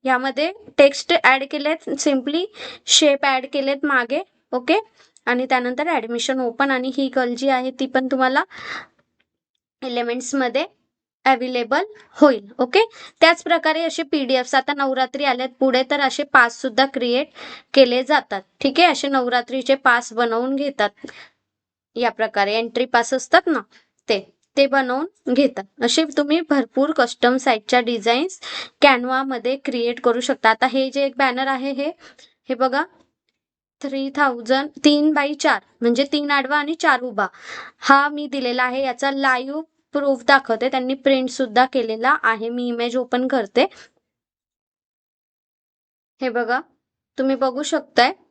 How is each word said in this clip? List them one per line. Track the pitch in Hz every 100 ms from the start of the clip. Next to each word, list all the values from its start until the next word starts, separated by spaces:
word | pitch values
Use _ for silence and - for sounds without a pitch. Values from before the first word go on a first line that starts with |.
| 262
यामध्ये | 254 262 269 320 403 - -
टेक्स्ट | 285 277 -
ॲड | 339 - 269 277
केलेत, | 302 285 320 - 277
simply | 311 269 254 311 403 - - - -
शेप | - 302 277 277
ॲड | 262 262
केलेत | 285 269 277 294
मागे. | 262 233 285 392 _ _
ओके, | 254 247 370 440 _ _ _ -
आणि | 247 254
त्यानंतर | 254 247 254 311
ॲडमिशन | 302 226 240 233 262
ओपन | 247 240 277
आणि | 262 254 254
ही | 269 262
गर्ल | 247 240
जी | 269
आहे | 262 254 254
ती | 262
पण | 262 262
तुम्हाला | 262 254 269 370 - - - - _ _ _ _ _ _ _ _ _
एलिमेंट्समध्ये | 262 240 240 247 254 277 254 262 349 _ _ _ _ _ 247
अव्हेलेबल | 262 254 247 233 277 415 - - -
होईल. | 302 247 202 -
ओके, | 240 381 453 - - _
त्याच | 320 339
प्रकारे | 349 339 320 311
असे | 330 311
पीडीएफ्स, | 285 311 254 254 247 269
आता | 262
नवरात्री | 285 277 262 254 277 285
आल्यात | 247 254 247
पुढे, | 262 254 254
तर | 294
असे | 269 - 285
पास | 262 233 -
सुद्धा | 269 220 269
क्रिएट | 269 240 240 294 - - - _
केले | - 247 247
जातात. | 247 294 - 196 _ _
ठीक | 277 269
आहे, | 349
असे | 269 277
नवरात्रीचे | 269 247 247 240 262 254 269
पास | 269 240 240
बनवून | 220 240 226 254 269
घेतात | 285 277 208 _ - - - _ _ _ _ _ _ -
या | 240
प्रकारे, | 220 220 214 196
एंट्री | 214 226 233 247
पास | 233 -
असतात | 262 - 330 370
ना | 277 196 _ _ _ -
ते, | 208 - _ _ -
ते | 277
बनवून | 269 262 262 339 _ -
घेतात. | 247 285 - 196 _
असे | 247 - 311 294
तुम्ही | 285 320 330
भरपूर | 277 269 - 285
कस्टम | 320 240 - 240 254
साईटच्या | 262 220 - 247
डिझाईन्स | 233 233 202 240 359 - - - - _
कॅनवामध्ये | 285 254 247 262 269 254 233 277 277
क्रिएट | 247 233 240
करू | 247 233
शकता. | 240 269 220
आता | 220 262
हे | 247 262
जे | 269 277
एक | 262
बॅनर | 269 247 269
आहे | 269 269
हे, | 269 285 - - _ _ _ _
हे | 247
बघा, | 262 269 349 _ _ _ _ _ _ _ _ _
थ्री | 277 269 269 277
थाउजंड, | 285 240 226 262 294 - 294
तीन | 294 302
बाय | 294 285
चार, | 285 311 220 _ _
म्हणजे | 233 240 277
तीन | 294 294
आडवा | 285 262 294
आणि | 285 320
चार | 330 254
उभा, | 247 208 196 - - - - _
हा | - 277 294
मी | 294 294
दिलेला | 277 247 247
आहे. | 254 254
याचा | 269 247 277
लाईव्ह | 277 269 254 262 302 320 _ _
प्रूफ | 285 285 262 233
दाखवते, | 277 262 226 254
त्यांनी | 262 254 269
प्रिंट | 277 269 254
सुद्धा | - 254 214 254
केलेला | 262 226 220 247 302
आहे. | - 220 226
मी | 240 247
इमेज | 240 240 240
ओपन | 247 247 254
करते. | 269 202 - 349 - - _ _ _ _ _ _ _ _ _ _ _ _ _ _ _ _ _ _ _ _ _ _ _
हे | 262
बघा, | 233 226 247 - _ _ _ _ -
तुम्ही | 269 269
बघू | 262 254 294
शकताय | 311 - - 247 392 _